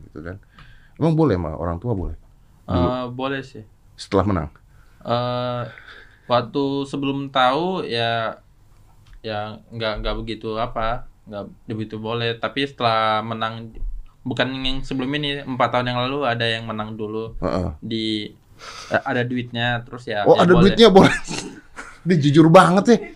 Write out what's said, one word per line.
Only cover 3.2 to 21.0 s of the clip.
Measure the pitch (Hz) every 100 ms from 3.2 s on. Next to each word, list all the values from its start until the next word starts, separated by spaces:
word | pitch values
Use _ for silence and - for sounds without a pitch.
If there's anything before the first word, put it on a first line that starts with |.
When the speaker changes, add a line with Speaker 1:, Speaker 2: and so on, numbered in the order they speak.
| 135 135
Speaker 2:
sih. | 131 110 104 _ _ -
Speaker 1:
Setelah | - 95 95
menang? | 90 76 - _ - - -
Speaker 2:
Eh, | - 120 123 123 123 123 120 - - - - _ -
waktu | 151 117 143 139 139 139
sebelum | 147 139 139 139
tahu | 135 127 143 180 180
ya, | 92 117 117 117 110 - _ _ _ - - - - -
ya | 110 107 107 107 -
nggak, | 117 110 107
nggak | 110 110
begitu | 113 107 110 107
apa, | 123 120 113 123 - -
nggak | - 101 98 - -
begitu | 110 107 110
boleh. | 110 117 117 117
Tapi | 110 139 139
setelah | - 117 110 110 107
menang, | 113 113 113 113 113 - - - - _
bukan | 123 123 127
yang | 131 131 135
sebelum | - 135 131
ini, | 147 147 143
empat | 139 127 120
tahun | 120 123
yang | 123
lalu | 127 143
ada | 131 120 117
yang | 113
menang | 113 107 107
dulu. | 110 107 110 113 -
Speaker 1:
Heeh. | 87 95 87 78
Speaker 2:
Di, | 110 113 110 107 104 - _ - - - -
eh, | -
ada | 135 123
duitnya, | 127 123 120 117 120 117
terus | - 120 -
ya, | 104
Speaker 1:
Oh, | 101 -
Speaker 2:
ya | 175
Speaker 1:
ada |
Speaker 2:
boleh. | 175 196
Speaker 1:
duitnya, | 214 226
boleh. | 190